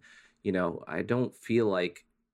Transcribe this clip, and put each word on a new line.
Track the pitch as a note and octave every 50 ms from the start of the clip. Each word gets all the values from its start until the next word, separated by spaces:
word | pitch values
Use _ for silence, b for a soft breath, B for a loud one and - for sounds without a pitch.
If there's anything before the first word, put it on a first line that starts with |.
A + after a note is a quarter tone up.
| b b b b b b b b -
you | G#2 F#2
know, | F#2 F2+ E2+ E2 - - -
I | - F2 F#2
don't | G2 A#2+ B2 B2+ - -
feel | - - - A2+ A#2 A2+
like | G#2 G2 F#2 F2+ F2+ - - - _ _ _ _ _